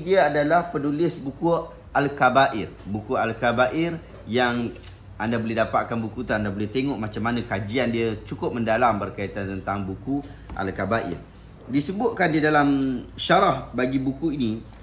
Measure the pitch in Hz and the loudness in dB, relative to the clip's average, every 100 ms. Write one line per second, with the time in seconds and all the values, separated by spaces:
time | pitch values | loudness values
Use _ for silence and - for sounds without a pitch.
0 | 160 190 143 147 147 170 170 151 143 147 | 2 4 6 4 4 4 2 -2 0 2
1 | 170 - 135 - 165 170 - - - - | 0 0 -8 -2 2 2 0 -12 -4 0
2 | 143 - 127 127 135 110 85 - - 104 | 0 4 4 6 4 2 -6 -10 -8 -6
3 | 104 123 113 110 120 117 127 156 170 165 | -2 0 0 0 0 2 2 2 -2 -4
4 | - - - 120 120 120 117 - - - | -10 -16 -4 2 2 2 -4 -6 -16 -18
5 | - - 110 117 113 113 110 117 110 117 | -20 -6 -2 0 0 0 2 0 -2 -4
6 | 110 113 113 107 107 98 101 127 139 107 | -4 -6 -2 0 0 -2 -2 0 -2 -2
7 | 107 - 113 120 110 - 101 127 120 113 | -4 -4 -2 -2 -2 -4 -2 0 0 0
8 | 113 104 - 139 170 120 113 113 123 104 | 0 -2 -8 -4 -4 -2 0 4 4 2
9 | 98 - 98 107 98 95 92 101 95 92 | -2 -6 -6 -4 -6 -4 -4 -4 -4 -6
10 | 131 143 - - - - 98 92 98 113 | -4 -4 -4 -14 -12 -6 -4 -2 -2 0
11 | 92 78 - - - - - 139 143 196 | -2 -8 -10 -20 -20 -18 -4 -2 -2 0
12 | 240 - 175 156 151 151 143 139 135 123 | 0 2 2 4 4 4 4 4 0 -2
13 | - - - 175 190 131 - 120 131 135 | -6 -8 2 4 4 2 -4 -2 0 0
14 | 135 131 165 139 113 113 - - | -2 -2 -4 0 -2 -2 -8 -18